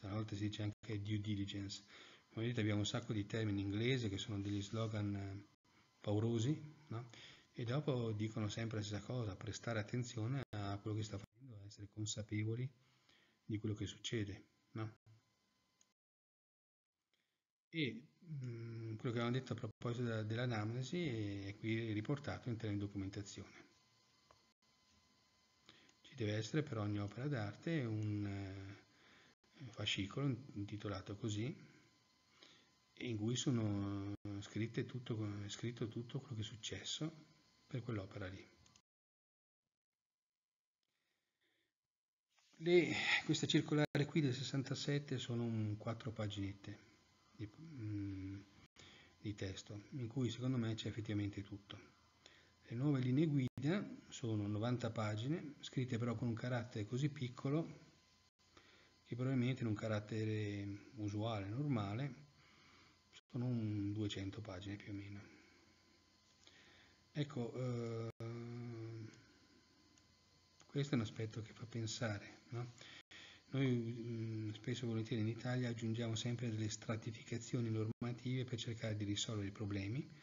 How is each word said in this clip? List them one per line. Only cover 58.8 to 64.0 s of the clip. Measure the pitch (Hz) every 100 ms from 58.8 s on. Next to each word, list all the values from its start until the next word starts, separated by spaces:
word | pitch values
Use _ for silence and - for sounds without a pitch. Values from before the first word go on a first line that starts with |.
| - _
che | - 120
probabilmente | 131 131 123 123
in | 117
un |
carattere | 104 113 107 107 110 110 107 104 101 101 101 - 107
usuale, | 104 104 113 107 98
normale, | 120 147 117 98 110 139 - - - - - - - - - _ - _
sono | 131 123
un | 120 107 104 101
duecento | 107